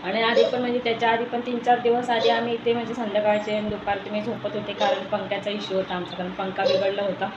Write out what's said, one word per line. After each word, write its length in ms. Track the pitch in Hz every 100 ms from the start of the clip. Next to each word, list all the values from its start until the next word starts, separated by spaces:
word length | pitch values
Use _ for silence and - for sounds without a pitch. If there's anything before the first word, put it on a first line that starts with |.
आणि 180 | 180 214
आधी 220 | 226 233
पण, 160 | 226 247
म्हणजे 200 | 247 247
त्याच्या 300 | 240 226 233
आधी 160 | 226 240
पण 160 | 240
तीन, 180 | 240 240
चार 200 | 233 240
दिवस 300 | 240 240 247
आधी 200 | 233 226
आम्ही 240 | 226 233
इथे, 200 | 233 233
म्हणजे 200 | 233 220
संध्याकाळचे 640 | 240 220 202 208 208 208 214
आणि 140 | 208
दुपारचे 400 | 208 202 202 -
मी 120 | 214
झोपत 340 | 214 208 208 208
होते, 180 | 196 202
कारण 280 | 202 185 190
पंख्याचा 440 | 208 190 202 208
इश्यू 260 | 208 - 190
होता 180 | 190 180
आमचा, 200 | 175 -
कारण 160 | 180
पंखा 300 | 185 190 190
बिघडला 380 | 190 190 196 202
होता. 260 | 202 170 196